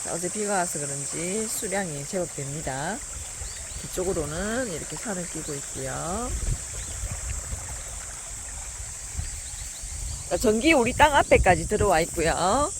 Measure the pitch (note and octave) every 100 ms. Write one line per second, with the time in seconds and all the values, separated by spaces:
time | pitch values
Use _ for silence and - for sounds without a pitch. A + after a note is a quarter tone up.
0 | - E3 F3 G#3+ G#3 G3+ F3 E3 C#3+ C#3
1 | C#3+ D3+ E3+ G3+ A3 - A3 F#3+ F#3 C#3+
2 | C#3 G3 F3 - C#3 D3 E3+ C3 D#3 A#3
3 | - - - - - - - - - -
4 | F3+ F3 D3 D#3 G3+ A#3 B3+ D#3 A#2 D#3
5 | B3 F#3 E3+ D#3+ D3+ C#3+ - - C3 C3
6 | D3+ G3 B3 - - - - - - -
7 | - - - - - - - - - -
8 | - - - - - - - - - -
9 | - - - - - - - - - -
10 | - - - F3+ A#3 A3 C#4 D#4 A#3 -
11 | D4+ C#4+ F4 B3+ - F3 E3+ G#3 G#3 D#3+
12 | E3+ - D#3+ C#3 F3 A#3 D4 -